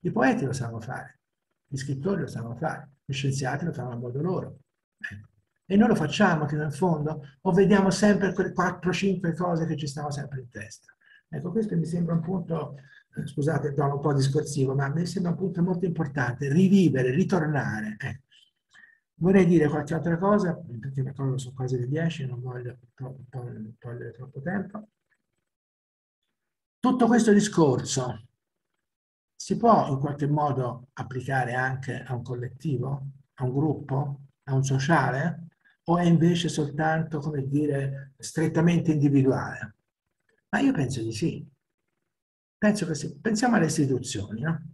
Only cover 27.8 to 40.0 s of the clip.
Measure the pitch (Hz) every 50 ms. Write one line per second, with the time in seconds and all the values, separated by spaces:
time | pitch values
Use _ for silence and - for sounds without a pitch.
27.8 | - - - 131 127 123 117 - - - _ _ _ _ _ _ _ _ _ _
28.8 | _ _ _ _ _ _ _ _ _ _ _ _ - - 208 214 220 233 214 170
29.8 | 160 151 139 131 139 147 139 - 147 139 147 151 147 143 131 127 127 120 117 -
30.8 | - _ _ - 127 - 131 131 - - 135 131 123 120 120 127 127 131 131 131
31.8 | - - 117 - - - 127 117 - - 127 120 120 - - - - 165 139 120
32.8 | 123 135 139 139 - - - - _ _ _ - 135 127 123 139 151 156 139 -
33.8 | - - 135 139 - - - - - - _ _ _ - 135 135 135 - 135 131
34.8 | 135 143 170 156 131 131 127 135 151 175 170 - - - _ _ _ _ _ _
35.8 | _ - 175 175 175 175 170 151 156 175 175 170 - 156 139 - 151 139 135 143
36.8 | 156 160 160 160 156 - - 147 139 156 151 143 135 139 139 147 151 143 139 139
37.8 | 139 139 135 - - - _ _ - - - - 165 165 165 165 165 170 175 160
38.8 | - - 156 151 139 143 139 139 131 131 135 - - - - - - 104 - _
39.8 | _ _ _ _